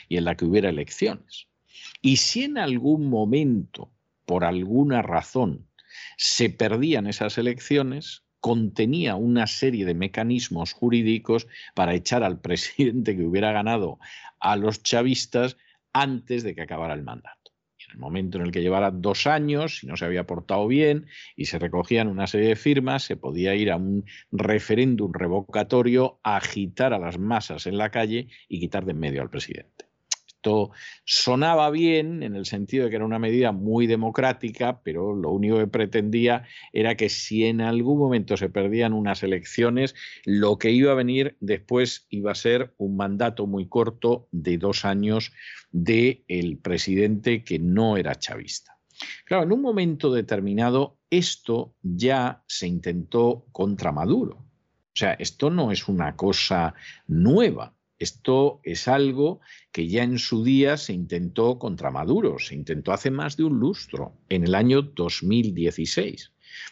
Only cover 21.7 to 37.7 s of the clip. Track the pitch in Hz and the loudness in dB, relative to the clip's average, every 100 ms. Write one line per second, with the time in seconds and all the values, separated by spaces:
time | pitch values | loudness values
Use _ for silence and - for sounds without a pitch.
21.7 | 87 87 95 107 95 95 104 110 107 147 | -2 0 0 0 -2 -2 2 2 2 2
22.7 | 139 127 139 - 104 65 80 95 101 104 | 2 0 -2 -4 -8 -6 -2 0 2 0
23.7 | 87 95 101 98 - - 101 101 107 - | 0 0 -2 -4 -14 -8 -4 0 0 2
24.7 | 107 131 113 98 - 87 98 95 107 101 | 2 4 2 -2 -2 -2 -2 -2 -4 2
25.7 | 123 123 123 110 - 110 98 - 101 95 | 2 4 4 2 -2 -2 -2 -2 -6 -6
26.7 | 90 131 104 85 87 104 110 - 76 113 | 0 0 0 -4 -4 -2 -2 -4 -8 -6
27.7 | 101 107 117 110 113 - - - 90 85 | -4 -2 -2 -2 -4 -8 -16 -10 -6 -4
28.7 | 98 92 78 76 69 62 69 - - - | -4 -4 -4 -4 -4 -6 -8 -10 -14 -18
29.7 | - - _ - - _ _ 107 107 101 | -20 -20 _ -12 -12 _ _ 0 2 0
30.7 | - - - - - 123 127 160 160 151 | -6 -20 -14 -2 0 2 2 4 4 4
31.7 | 156 165 160 156 170 113 101 92 101 101 | 4 4 4 0 -4 -6 -6 -6 -6 -2
32.7 | 131 120 110 110 113 113 120 120 95 107 | 0 0 -2 -2 0 2 2 2 0 0
33.7 | 117 117 113 110 110 131 120 113 - 123 | 2 4 2 0 2 0 0 -6 -4 -4
34.7 | 123 82 80 101 101 78 98 104 110 104 | -4 -6 -4 -4 -2 -2 0 2 2 2
35.7 | 117 101 110 104 117 120 120 - - - | 0 0 0 0 2 4 2 -2 -20 -6
36.7 | 110 113 110 104 - - 110 113 113 113 | 0 0 0 -2 -2 -2 0 2 2 0